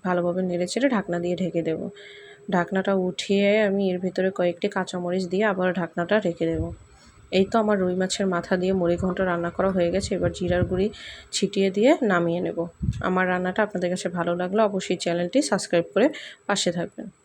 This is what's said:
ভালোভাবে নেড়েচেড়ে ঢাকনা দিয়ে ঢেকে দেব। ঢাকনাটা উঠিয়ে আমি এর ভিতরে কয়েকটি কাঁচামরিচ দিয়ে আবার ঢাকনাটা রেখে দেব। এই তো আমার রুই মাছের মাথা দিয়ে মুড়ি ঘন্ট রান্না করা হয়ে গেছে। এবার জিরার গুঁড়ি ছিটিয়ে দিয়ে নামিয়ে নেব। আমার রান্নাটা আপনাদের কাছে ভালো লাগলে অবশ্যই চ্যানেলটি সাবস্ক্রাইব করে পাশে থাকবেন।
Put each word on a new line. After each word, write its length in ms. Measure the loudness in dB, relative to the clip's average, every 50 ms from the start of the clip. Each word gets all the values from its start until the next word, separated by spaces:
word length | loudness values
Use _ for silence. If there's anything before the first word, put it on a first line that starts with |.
| 0
ভালোভাবে 380 | 0 0 2 0 0 0 0 -2
নেড়েচেড়ে 440 | -2 0 -2 -2 -2 0 0 2 2
ঢাকনা 280 | 2 0 -2 -2 -4 -2
দিয়ে 160 | -2 -2 -2
ঢেকে 260 | -2 -2 -2 0 -2 -2
দেব। 160 | 0 -4 -4 -6 -10 -12 -14 -20 -20 -20 -20 -20 -20 -20 -16 -6 -2
ঢাকনাটা 420 | 0 0 0 0 -2 -2 0 2 0 2
উঠিয়ে 480 | 0 -2 -4 -6 -2 0 2 4 4 4 4 4 4
আমি 200 | 2 2 0 0 0
এর 80 | -2 -2
ভিতরে 300 | -4 -4 -2 0 0 0
কয়েকটি 360 | 2 2 0 0 0 0 -4 -2
কাঁচামরিচ 540 | -2 -2 -4 -4 -6 -6 -4 -2 -2 -2 -2 -2
দিয়ে 160 | 0 0 2
আবার 220 | 2 2 2 0 0 0
ঢাকনাটা 420 | 0 -4 -4 -2 -4 0 2 2 2
রেখে 280 | 2 0 -2 0 -2
দেব। 180 | -2 0 -2 -4 -6 -8 -12 -18 -20 -20 -20 -20 -20 -20 -20 -12 0
এই 140 | 2 2 2
তো 100 | 4 2 2
আমার 180 | 2 2 2 2
রুই 160 | 2 0 2
মাছের 320 | 0 0 -2 0 0 0
মাথা 260 | 0 0 -2 0 0 0
দিয়ে 160 | 0 2 0 2
মুড়ি 220 | 2 2 2 2
ঘন্ট 220 | 2 0 -2 0 0
রান্না 280 | 0 0 0 -2 -2 -4
করা 180 | -2 0 0 0
হয়ে 180 | 2 2 0 2
গেছে। 180 | 0 -2 -2 -2 -2
এবার 160 | -2 -2 -2 -2
জিরার 300 | -2 -2 0 2 0 2
গুঁড়ি 220 | 0 0 0 0 -2 -2 -8 -16 -18 -18 -18 -16 -10
ছিটিয়ে 380 | -4 -2 -2 0 0 0 0 2
দিয়ে 200 | 2 4 4 4 4 4 4
নামিয়ে 380 | 2 4 4 2 2 0 0
নেব। 160 | -2 -4 -4 -4 -6 -6 -6 _ -4 -4 -2 -2 -2
আমার 220 | 0 2 2 2
রান্নাটা 340 | 2 0 0 0 -2 0 0 0
আপনাদের 260 | 0 0 -4 -2 -2
কাছে 180 | -2 -2 -4 -4
ভালো 220 | -2 -2 0 0 0
লাগলে 260 | -2 -2 0 2 2 2
অবশ্যই 340 | 2 2 -2 -2 -2 -4
চ্যানেলটি 420 | -2 0 -2 0 0 -2 2 2 0
সাবস্ক্রাইব 440 | 2 2 0 -2 0 2 2 2 2 2
করে 160 | 2 4 4 4 2 -2 -14 -16 -18 _ _
পাশে 240 | -2 -2 0 0 -2
থাকবেন। 360 | -2 -2 -6 -6 _ -14 -14 -14 _ _